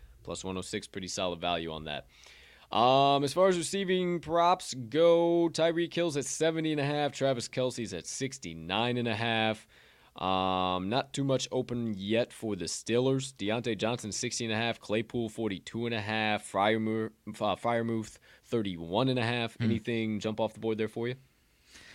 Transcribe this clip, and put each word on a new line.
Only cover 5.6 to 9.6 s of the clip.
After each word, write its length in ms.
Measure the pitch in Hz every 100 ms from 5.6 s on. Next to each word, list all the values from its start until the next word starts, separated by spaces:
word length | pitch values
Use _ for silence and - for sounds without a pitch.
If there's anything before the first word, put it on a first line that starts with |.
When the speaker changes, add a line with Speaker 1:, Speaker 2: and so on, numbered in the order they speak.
| 165 170 170
Speaker 1:
Hill's 240 | 170 170 143
at 80 | 123
seventy 460 | - 160 160 156
and 80 | 147
a 40 |
half, 280 | 139 147 147
Travis 360 | - 135 120 -
Kelce's 460 | - 127 120 104
at 120 | 87 -
sixty-nine 920 | - 135 - 87 82 80 101 120 123
and 100 | 117
a 60 |
half. 520 | 107 117 113 110 110